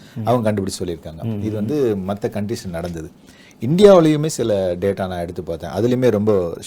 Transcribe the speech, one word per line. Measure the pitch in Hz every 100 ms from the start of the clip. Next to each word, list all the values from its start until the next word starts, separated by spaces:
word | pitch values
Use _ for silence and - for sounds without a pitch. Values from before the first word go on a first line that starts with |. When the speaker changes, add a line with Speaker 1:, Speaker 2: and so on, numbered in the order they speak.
| - -
Speaker 1:
ம். | 110
Speaker 2:
அவங்க | 123 110
கண்டுபிடிச்சு | 104 95 -
சொல்லியிருக்காங்க. | 90 80 87 80
Speaker 1:
ம், | 113 107
Speaker 2:
இது | 107
Speaker 1:
ம். |
Speaker 2:
வந்து | 107 107 151 123 98
மத்த | 92 104 117
கண்ட்ரீஸ்ல | - 104 113 95
நடந்தது. | 82 87 82 78 - - - - - 117
இந்தியாவிலையுமே | 175 208 185 160 151 156
சில | - 113 101 92 87
டேட்டா | 98 98 92
நான் | 90
எடுத்து | 87 90
பார்த்தேன். | 82 82 85
அதுலயுமே | 90 120 123 127
ரொம்ப | 104 107 98 85 -